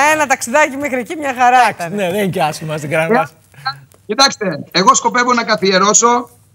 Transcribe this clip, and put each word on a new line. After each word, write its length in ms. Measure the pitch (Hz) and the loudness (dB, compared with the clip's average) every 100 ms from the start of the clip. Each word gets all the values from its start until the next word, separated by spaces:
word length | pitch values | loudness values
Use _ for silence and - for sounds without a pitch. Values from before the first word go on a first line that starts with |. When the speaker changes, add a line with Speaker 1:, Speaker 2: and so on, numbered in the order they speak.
| 294 | 2
Speaker 1:
ένα 140 | 311 285 | 2 0
ταξιδάκι 500 | 269 - 285 302 269 | -2 0 2 2 -2
μέχρι 220 | 294 254 | -6 -6
εκεί 160 | - 311 | -6 -6
μια 180 | 285 254 | -6 2
χαρά 200 | 247 254 | 4 4
Speaker 2:
Εντάξει, 120 | 226 - 170 | 4 0 -6
Speaker 1:
ήταν. 80 | 202 | -4
Speaker 2:
ναι, 160 | 180 | -2
δεν 80 | 202 | -2
είναι 80 | 196 | -2
και 100 | 180 | -2
άσχημα 340 | 156 - 156 151 | -4 -4 -8 -8
στην 120 | 143 | -4
Grand 160 | 160 165 | -2 0
Place. 140 | 240 - - _ - 269 - - _ - | 0 0 -8 _ -14 -12 -12 -20 _ -8
Speaker 3:
Κοιτάξτε, 580 | 220 269 - 196 139 - | 0 0 0 -6 -6 -4
εγώ 220 | 170 208 | 2 2
σκοπεύω 400 | 262 - 247 247 | 2 0 0 0
να 100 | 240 | 0
καθιερώσω 840 | 233 214 190 185 202 - 240 240 247 _ _ | 0 0 2 2 2 2 2 0 -4 _ _